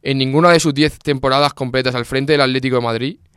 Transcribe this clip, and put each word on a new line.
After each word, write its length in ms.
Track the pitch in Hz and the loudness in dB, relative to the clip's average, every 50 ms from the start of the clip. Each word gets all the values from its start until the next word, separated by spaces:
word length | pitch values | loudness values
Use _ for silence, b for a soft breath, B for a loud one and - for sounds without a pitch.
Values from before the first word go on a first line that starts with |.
En 160 | _ 135 139 | _ -4 -2
ninguna 340 | 135 131 131 135 151 170 175 | -2 -2 0 2 4 4 6
de 80 | 170 160 | 4 4
sus 140 | - 160 139 | 2 0 0
diez 240 | 139 151 151 - | 0 0 -2 -2
temporadas 560 | - _ 147 143 127 139 135 131 143 147 143 - | -6 _ -6 -4 -2 0 0 2 2 0 0 -2
completas 400 | - 135 123 120 131 127 131 123 | -4 -8 -4 -2 -2 -2 0 -2
al 120 | 123 120 | -4 -6
frente 260 | - 135 135 139 139 | -2 -4 -4 0 0
del 100 | 156 143 | 2 2
Atlético 360 | 135 131 127 131 127 135 127 | 2 0 0 -2 -2 0 0
de 40 | 123 | 0
Madrid, 360 | 120 117 113 113 123 139 208 _ _ _ _ | 0 0 -4 -4 -4 -6 -8 _ _ _ _